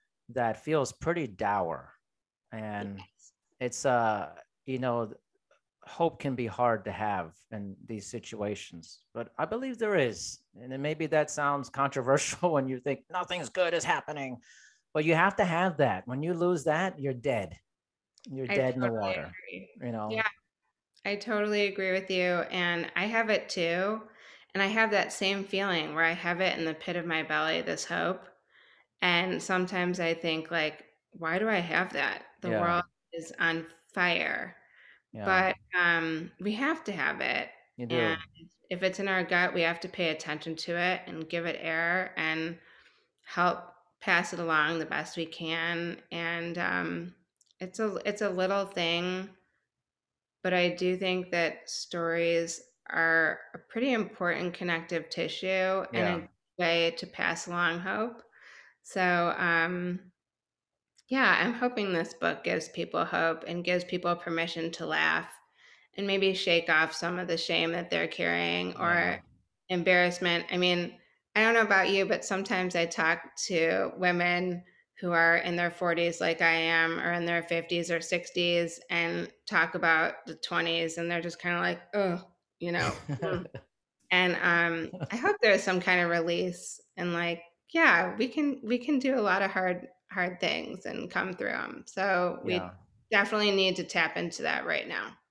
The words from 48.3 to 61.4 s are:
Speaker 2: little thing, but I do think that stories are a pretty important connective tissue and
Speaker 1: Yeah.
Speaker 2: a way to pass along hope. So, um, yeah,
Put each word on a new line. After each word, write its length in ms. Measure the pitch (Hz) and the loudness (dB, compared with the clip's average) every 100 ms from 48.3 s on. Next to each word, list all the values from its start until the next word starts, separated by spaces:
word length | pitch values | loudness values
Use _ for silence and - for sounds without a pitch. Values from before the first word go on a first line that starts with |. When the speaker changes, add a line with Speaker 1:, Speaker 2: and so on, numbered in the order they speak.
Speaker 2:
little 360 | 180 185 196 190 | 0 2 0 -2
thing, 640 | - 170 170 180 185 196 - _ _ _ _ _ _ _ _ _ _ | -2 0 0 0 -4 -6 -14 _ _ _ _ _ _ _ _ _ _
but 120 | 185 | 0
I 160 | 180 175 | 2 2
do 260 | 175 180 185 | 2 0 0
think 340 | 185 185 180 | 0 -2 -2
that 380 | 175 165 - - | 0 0 -2 -10
stories 920 | - - 175 170 165 170 170 170 - - _ - | -10 -8 -4 -2 0 2 2 0 -6 -14 _ -6
are 520 | - 165 165 160 - - | 0 4 4 4 0 -8
a 40 | - | -18
pretty 340 | - 226 269 | -8 -2 2
important 640 | 233 185 - 175 147 175 | 2 0 -2 -2 0 -2
connective 540 | 175 175 165 170 165 160 | -4 -2 -2 -2 -6 -4
tissue 760 | - 160 - 185 190 185 190 - | -4 -4 -4 -2 0 2 0 -2
and 140 | 175 175 | 0 2
Speaker 1:
Yeah. 120 | 175 | 0
Speaker 2:
a 60 | - _ _ - | -4 _ _ -2
way 320 | 170 170 165 | 2 4 2
to 140 | 165 180 | 0 -10
pass 400 | - 165 165 - | -2 -2 -2 -4
along 340 | 175 170 170 | 0 0 0
hope. 420 | 185 208 233 233 - _ - - - _ | -4 -2 -4 -6 -20 _ -20 -20 -20 _
So, 520 | - 196 180 175 175 - | -8 0 4 4 2 2
um, 720 | 180 170 165 180 180 180 - _ _ _ _ _ _ _ _ _ - | 2 4 2 0 -2 -4 -8 _ _ _ _ _ _ _ _ _ -2
yeah, 300 | 262 226 170 | 2 6 6